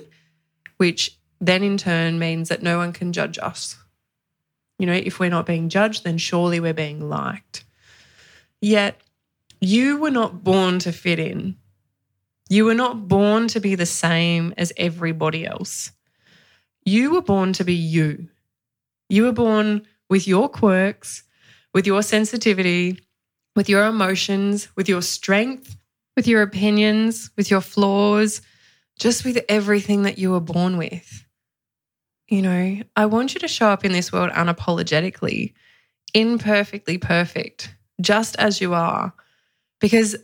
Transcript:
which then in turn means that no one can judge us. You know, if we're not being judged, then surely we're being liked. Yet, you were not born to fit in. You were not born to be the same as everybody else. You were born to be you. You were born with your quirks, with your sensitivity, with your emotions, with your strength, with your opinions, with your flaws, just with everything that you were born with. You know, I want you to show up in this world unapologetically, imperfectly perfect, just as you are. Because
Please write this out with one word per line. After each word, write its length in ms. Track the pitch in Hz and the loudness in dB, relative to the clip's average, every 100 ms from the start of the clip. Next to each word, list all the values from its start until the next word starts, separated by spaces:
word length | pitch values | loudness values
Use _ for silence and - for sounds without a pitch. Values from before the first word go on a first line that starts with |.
| - _ _ _ _ _ _ - | -8 _ _ _ _ _ _ 0
which 400 | 175 - - - _ _ | 0 0 -6 -10 _ _
then 240 | 175 185 | 0 2
in 140 | 202 202 | 0 -2
turn 420 | 185 170 165 165 | -2 0 0 -2
means 300 | 165 165 165 | -2 -4 -4
that 120 | 170 | -4
no 160 | 175 170 | -2 -2
one 160 | 175 | -2
can 200 | 175 175 | -6 -6
judge 260 | 170 151 170 | -4 -6 -6
us. 380 | - - - - _ _ _ _ _ _ _ _ _ - | -10 -10 -12 -14 _ _ _ _ _ _ _ _ _ -6
You 80 | 180 | -2
know, 80 | |
if 260 | 180 185 - | -2 -4 -2
we're 100 | 180 | -2
not 160 | 170 165 | 0 -2
being 240 | 165 165 | -4 -2
judged, 340 | 190 220 214 | 0 0 -2
then 160 | 175 165 | -6 -4
surely 400 | - 175 175 170 | -2 0 0 0
we're 140 | 165 | -2
being 360 | 160 151 151 151 | -4 -6 -8 -8
liked. 540 | 151 131 202 - - - _ _ _ _ _ _ _ _ _ | -6 -6 -10 -14 -20 -20 _ _ _ _ _ _ _ _ _
Yet, 400 | 208 214 202 - _ _ _ _ _ _ | 2 2 2 -4 _ _ _ _ _ _
you 380 | 185 220 269 294 | 2 4 2 0
were 140 | 311 | 0
not 320 | 254 220 180 | 0 -2 -2
born 340 | 190 190 185 180 | 2 4 4 0
to 120 | 175 | -2
fit 260 | 170 180 165 | -4 -2 -2
in. 380 | 160 - 190 - _ _ _ _ _ _ _ _ - | -2 -6 -8 -10 _ _ _ _ _ _ _ _ 0
You 160 | 196 220 | 2 4
were 100 | 226 | 2
not 320 | 247 240 190 | 0 -4 0
born 400 | 196 208 214 233 | 2 4 2 0
to 120 | 226 | -2
be 140 | 196 190 | -2 -2
the 100 | 175 | -2
same 680 | - 165 165 170 170 165 - | -2 0 2 2 0 -2 -4
as 160 | 170 - | -6 -2
everybody 720 | 175 170 165 160 156 160 165 | -4 -2 -6 -2 -4 -4 -8
else. 460 | - 190 - - - _ _ _ _ _ _ _ _ | -10 -10 -10 -14 -16 _ _ _ _ _ _ _ _
You 300 | - 208 269 | 0 2 4
were 80 | 349 | 2
born 320 | - 196 190 | 2 2 2
to 100 | 185 | 0
be 100 | 180 | 0
you. 540 | 175 165 165 156 147 165 _ _ _ _ _ _ _ - | 0 0 2 0 -2 -12 _ _ _ _ _ _ _ 0
You 160 | 196 | 2
were 80 | 240 | 4
born 560 | 233 226 214 214 208 - _ - | 2 2 2 2 -2 -6 _ 0
with 180 | 196 190 | 0 2
your 220 | 185 277 | 2 2
quirks, 760 | - 214 185 196 208 - - - _ _ _ _ | 2 2 4 2 -2 -12 -16 -20 _ _ _ _
with 140 | 185 190 | 0 2
your 140 | 196 | 0
sensitivity, 960 | 208 214 214 240 226 190 180 175 180 185 _ _ _ _ _ - | 2 0 0 0 0 2 2 0 0 -4 _ _ _ _ _ -2
with 140 | 196 | 2
your 160 | 196 214 | 4 4
emotions, 800 | 220 185 190 - 196 202 202 - - | 2 0 0 -2 0 0 -2 -4 -4
with 140 | 190 | 0
your 120 | 180 | 0
strength, 760 | 175 - - 196 240 262 - - _ _ _ - | -2 -4 0 0 0 -6 -14 -20 _ _ _ -2
with 100 | 226 | 2
your 140 | 220 | 4
opinions, 880 | 202 202 208 208 214 214 220 220 - - | 2 0 2 4 2 2 0 -2 -8 -6
with 120 | 196 | 0
your 120 | 196 | 0
flaws, 800 | - - 196 196 208 208 214 - - _ _ _ _ - | 0 0 2 2 4 4 2 -2 -12 _ _ _ _ -2
just 240 | 240 233 | 0 0
with 160 | 254 240 - | -2 -2 0
everything 560 | 208 202 208 202 202 | 0 2 0 2 0
that 140 | 202 190 | 0 0
you 140 | 185 | 0
were 100 | 185 | 0
born 340 | 165 170 180 180 | 0 0 0 0
with. 500 | 156 170 - - - _ _ _ _ _ _ _ _ _ _ | -4 -10 -14 -20 -20 _ _ _ _ _ _ _ _ _ _
You 140 | 196 | 0
know, 400 | 190 180 185 202 220 - | 2 0 0 -4 -4 0
I 80 | 214 | 2
want 280 | 220 269 | 2 -2
you 60 | - | -4
to 80 | 330 | -6
show 220 | - 214 | 2 2
up 160 | 196 190 | 2 0
in 80 | |
this 180 | 180 180 | -2 -2
world 200 | 180 180 | -2 -2
unapologetically, 1200 | - 170 170 - 170 170 151 185 - - - - - _ _ _ _ - | 0 0 0 -2 -2 0 0 -2 -4 -6 -4 -6 -10 _ _ _ _ -2
imperfectly 840 | 214 226 233 214 208 208 202 - 180 | 0 2 0 0 0 0 -8 -8 -6
perfect, 760 | - 170 175 - - - - - _ - | -2 0 -2 -6 -10 -14 -20 -20 _ -4
just 340 | 180 208 226 - | 0 0 0 0
as 220 | 208 190 | 0 0
you 140 | 180 | 0
are. 400 | 175 165 - - - _ _ _ _ _ _ | 0 0 -2 -6 -10 _ _ _ _ _ _
Because 380 | 208 226 220 208 | 2 4 2 -4